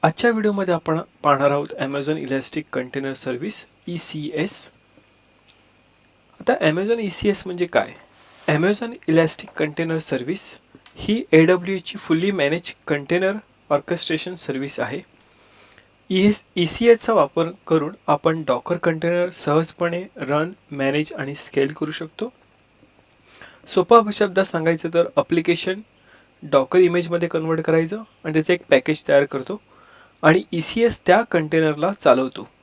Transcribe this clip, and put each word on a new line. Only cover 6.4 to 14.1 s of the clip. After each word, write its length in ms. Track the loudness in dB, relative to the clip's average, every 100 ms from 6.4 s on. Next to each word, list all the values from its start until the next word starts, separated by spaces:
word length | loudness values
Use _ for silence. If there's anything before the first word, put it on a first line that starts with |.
| 0 2 2
Amazon 280 | 0 -2 -2
ईसीएस 440 | -2 -2 -2 -2 -6
म्हणजे 200 | -4 0
काय? 280 | 0 -2 -10 -20 _ -20 -10 -2
Amazon 460 | 2 2 0 -4 -10 2
इलॅस्टिक 420 | 4 4 0 -10
कंटेनर 500 | -6 -4 -4 -4 -4
सर्व्हिस 580 | -4 -6 -4 -8 -8 -16 _ -20 _ -12
ही 280 | -2 -2 4
एडब्ल्यूएचची 680 | 6 6 4 0 -8 -8 -14 -2
fully 220 | 0 0
managed 640 | 0 0 -2 -8 -16 -6
container 400 | -6 -2 0 0 -4 -10 _ _
orchestration 760 | -2 -2 -6 -4